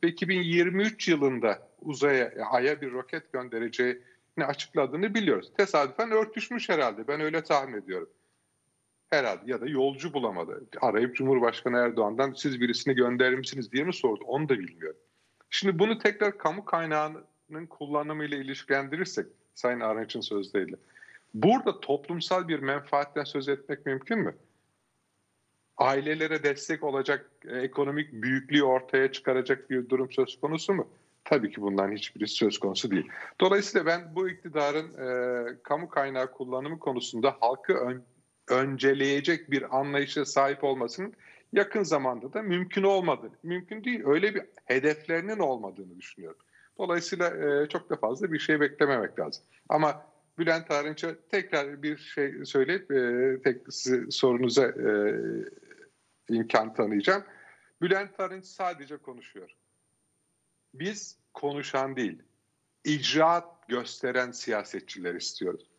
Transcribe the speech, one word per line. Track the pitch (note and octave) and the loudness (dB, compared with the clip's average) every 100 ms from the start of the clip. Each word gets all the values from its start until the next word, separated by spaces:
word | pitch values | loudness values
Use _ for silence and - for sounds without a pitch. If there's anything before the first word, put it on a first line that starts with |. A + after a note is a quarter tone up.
ve | E3+ | 0
iki | E3+ F3+ | 0 -2
bin | F#3 | 0
yirmi | F3 E3+ F3 F3+ | 2 4 4 4
üç | G#3+ A3 - | 0 0 0
yılında | D#3+ C#3 B2+ A2+ G2 - _ | 4 4 2 2 0 -4 _
uzaya, | - C3+ C#3+ C3+ A#2 - A2 | -10 0 2 4 2 -2 0
Ay'a | B2+ C3 D3 | 2 2 0
bir | C3+ | -4
roket | B2+ B2+ E3 - | -8 -6 -10 -6
göndereceğini | C3+ B2+ A2+ A#2 - B2 B2 - _ _ - C#3+ | -8 -6 -4 -4 0 0 0 -8 _ _ -4 -2
açıkladığını | C#3+ - E3 C3+ D3 G#3 | -2 -4 0 0 0 0
biliyoruz. | G#3+ G3 G#2+ - - | 0 2 2 0 0
Tesadüfen | G3 D#3 C#3 - A3+ | 2 4 2 0 0
örtüşmüş | A3 G#3+ - - A#3+ - | 2 2 -4 -6 -6 0
herhalde. | F3 B2+ G#2 A2+ | 2 2 0 -4
Ben | D3 | -2
öyle | D#3 D#3+ | 0 -2
tahmin | D#3 D3+ C3+ G#2 | 2 0 2 -8
ediyorum. | F#2 F#2 E2 _ _ _ _ _ _ _ _ _ _ | -6 -8 -8 _ _ _ _ _ _ _ _ _ _
Herhalde | D#3 B2 F#2 G#2 | 0 2 -2 -4
ya | B2 | -4
da | B2+ | -2
yolcu | C#3+ C3 C3+ E3+ | 2 0 0 -4
bulamadı. | C#3+ A#2+ F2+ E2 - - - | -2 -2 -2 -6 -8 -12 -2
Arayıp | B2 G#2 B2 B2 | 2 2 0 0
Cumhurbaşkanı | C3 C3 A#2+ A2+ - B2 | 2 4 4 0 -2 2
Erdoğan'dan | A#2+ A2 G#2 A2 C3+ | 2 2 0 2 -2
"Siz | B2+ D3 B2+ | 0 -4 0
birisini | A#2+ A2+ - | 0 0 0
gönderir | B2+ B2 B2 B2+ | 2 2 4 4
misiniz?" | B2+ B2+ C3+ A2 | 2 -4 -8 -4
diye | B2 | -2
mi | D#3+ | -2
sordu? | F3 B2+ G#2+ - | 0 0 0 -2
Onu | C3 D#3 | -2 2
da | B2 | 0
bilmiyorum. | F2+ E2 D#2+ - _ _ _ _ _ | 0 -10 -12 -12 _ _ _ _ _
Şimdi | - G3 E3+ | -2 0 4
bunu | G#3 A3+ | 4 4
tekrar | G#3 G3+ G#3 G3+ | 2 2 0 2
kamu | D#3+ F3+ | -2 -2
kaynağının | G3+ E3+ E3 D3+ D3+ D#3 - _ _ D#3 E3 | -2 -2 0 0 0 -4 -18 _ _ -14 -14
kullanımıyla | - D3 D3 D3+ D#3 D3 C#3+ | -12 -4 -4 -2 -6 -4 -6
ilişkilendirirsek, | C3+ C3+ - C#3 C#3 D3+ F#3 - F2+ _ _ | -6 -10 0 0 0 -4 -4 -4 -6 _ _
Sayın | - B2 B2 | -4 -2 0
Arınç'ın | A2+ A2 A2 B2 | 0 -2 -2 -6
sözleriyle, | - G#2 G2 G2+ F#2 F2+ _ - - - _ | -4 -4 -2 -2 -2 -8 _ -20 -20 -20 _
burada | G#2+ E3 B3+ C4 - | 2 4 4 2 -4
toplumsal | - C#3 - E3+ - F#3 F3 | -2 -2 -2 -6 0 0 0
bir | D3+ | -4
menfaatten | C3+ C#3 C#3 C#3+ C#3+ - | -2 -4 0 0 0 -4
söz | C#3 D3 C3+ | -4 -4 -2
etmek | C#3 - D3 - | -4 -4 -8 -4
mümkün | C3 - A3+ | -6 -2 -2
mü? | A2+ - _ _ _ _ _ _ _ _ _ _ _ _ _ - | -2 -4 _ _ _ _ _ _ _ _ _ _ _ _ _ 0
Ailelere | C3 C#3 D3 D#3 D#3 D#3 | 2 2 0 -2 -2 0
destek | D3 C#3 - D#3+ | 0 -2 -4 -4
olacak, | D3+ C#3 C3 C#3 - _ - | -2 -2 0 -2 -4 _ -10
e, | B2 | -6
ekonomik | C3 C3+ C#3 D3 D3+ | -4 -2 -2 -2 -6
büyüklüğü | A2+ A#2 C3 C3 D3 | -6 -2 -2 2 4
ortaya | C#3 C3 B2+ C3+ C3 | 6 4 2 2 2
çıkaracak | C3 - C3 B2 C3+ - | 0 0 0 0 -2 -2
bir | C3 B2 | -4 0
durum | G3 C3 | 0 0
söz | - C3 - | 0 -2 -2
konusu | D3 D#3 - | -4 -4 0
mu? | G3 - _ _ _ | -2 -2 _ _ _
Tabii | - D3+ - | 0 0 0
ki | - | -2
bunların | G2+ G2 G2 G#2 | -2 0 0 -2
hiçbiri | - - G#2 | -10 -6 -6
söz | - A2 G2 | 0 0 0
konusu | G2 F#2 A#2 | -4 -2 -2
değil. | F#2+ D#2 - - - | -2 -2 -10 -16 0
Dolayısıyla | F#3+ G3 G3+ G#3 D#3+ | 4 4 2 0 2
ben | E3+ E3+ | 0 -2
bu | D#3+ F#3 | -4 -4
iktidarın, | F3 F3 D3+ C#3+ D3 D#3+ | -6 -6 0 0 0 -6
e, | - C3 B2+ B2 B2 A#2+ B2+ | -8 -4 -2 -2 -2 -4 -10
kamu | - D3 E3+ | -4 -2 0
kaynağı | - C#3 C3+ C3 | -2 -2 -2 -4
kullanımı | - B2+ B2+ C#3 E3 | -6 -6 -6 -6 -6
konusunda | D#3 B2 - A#2 A#2 - | -4 -4 -4 2 2 4
halkı | A#2 C3+ - | 0 0 0
ön-, | F3+ B2 B2+ - _ _ _ - | 0 0 -4 -12 _ _ _ 0
önceleyecek | B2+ C3+ C3+ C3+ C#3 C#3 C#3 D3+ E3 - | 2 2 2 4 4 4 2 2 0 2
bir | C3+ - C#3+ | -2 0 0
anlayışa | C#3+ C#3 C#3 - | 2 0 0 -2
sahip | C#3 - C#3 C#3 | 0 2 2 2
olmasının | C#3+ C3 A#2 - F#3+ - - - _ | 0 0 -2 -4 -10 -10 -20 -20 _
yakın | - G3 A3 | 2 2 0
zamanda | F3+ D3+ C3 B2 B2+ | 2 2 2 -2 -6
da | G#3 | -6
mümkün | G#3+ F3+ F#3 G3+ | -2 -2 0 2
olmadı. | G3 G3 F3 C3 A2+ - | 4 4 2 0 -4 -14
Mümkün | E3 F3+ F3+ G#3+ | -6 -6 -6 -8
değil. | G#3+ A#3+ | -4 -2
Öyle | - D3 G3+ | 2 4 4
bir | G#3 - - | 0 -8 -18
hedeflerinin | _ B2+ C#3 D3+ - E3 F#3 G#3+ | _ 2 2 0 -2 -2 -2 -2
olmadığını | D#3+ B2+ G2+ F#2 F#2 F2 | 0 -2 -6 -12 -18 -18
düşünüyorum. | - - E2+ D#2+ _ _ _ _ | -20 -16 -16 -16 _ _ _ _
Dolayısıyla, | F#3 E3+ E3+ F3 F3 | -2 -2 -2 0 0
e, | E3 D3+ C#3+ D3 | 0 0 2 2
çok | F3 - | -2 -4
da | D#3 | -2
fazla | A2 C3 G3+ | -2 -2 -2
bir | D#3 | -2
şey | - D#3 | 2 2
beklememek | D3 C#3+ C#3+ C3 F#2+ - | 2 2 2 2 0 -4
lazım. | E2+ - _ _ _ | -8 -8 _ _ _
Ama | D3+ D#3 C#3 - _ _ - | 2 2 0 -10 _ _ -4
Bülent | D#3+ E3 E3 | 0 0 0
Arınç'a | D3 D3 D3+ F3 D#3+ _ | -2 -2 -4 -6 -8 _
tekrar | G3+ F#3 D#3+ C#3+ C#3+ | -2 0 -2 -2 -4
bir | D3 D3+ | -6 -6
şey | - - C#3 C#3+ | -8 -2 -2 -2
söyleyip, | C#3+ C#3 C3 F#3+ - | -2 2 2 2 2
e, | C#3 B2 B2 C3 C3 | 2 2 4 2 2
tek | C3+ B2 - | 0 0 -6
size | - B2+ B2+ - | -8 0 0 0
sorunuza, | - C3 A#2+ B2 A#2 B2 | 2 4 4 4 4 4
e, | - A#2 G#2+ G#2 A2 A2+ A2 G#2+ - - - - _ _ _ _ | 2 2 2 2 0 -4 -6 -8 -14 -20 -20 -20 _ _ _ _
imkan | A#2 A2+ A#2+ A2 | -2 2 0 0
tanıyacağım. | A2+ G#2+ G#2+ G2+ G3 G3+ - - - _ _ | -2 0 2 2 2 0 -20 -20 -20 _ _
Bülent | F3 F#3+ G3+ - | 0 0 0 -6
Arınç | F#3+ F#3+ F#3 | -6 -6 -16
sadece | - F#3 E3+ C#3 D3 | -6 -6 -6 -12 -16
konuşuyor. | - B2 - G2+ F2+ _ _ _ _ _ _ _ _ _ _ _ _ | -16 -18 -18 -20 -20 _ _ _ _ _ _ _ _ _ _ _ _
Biz | C3 F3 G#3 - - _ | -8 -6 -6 -12 -18 _
konuşan | - C#3+ C#3+ C#3 C3+ C3+ C3 | -6 -4 -4 -4 -2 -2 -2
değil, | A2+ D#2+ _ _ _ _ _ _ | -4 -4 _ _ _ _ _ _
icraat | - D3+ C3+ D3 D#3+ E3+ E3+ - _ | -2 0 0 4 4 4 -2 -20 _
gösteren | B2 A#2+ - C3 B2 B2 | -4 -4 -6 -2 0 -2
siyasetçiler | A#2+ - A2 G2+ G2 - G2+ F2 | -4 -4 -4 -4 -10 -10 -8 -6
istiyoruz. | F2 - - F#2 F2 _ | -6 -8 -6 -4 -6 _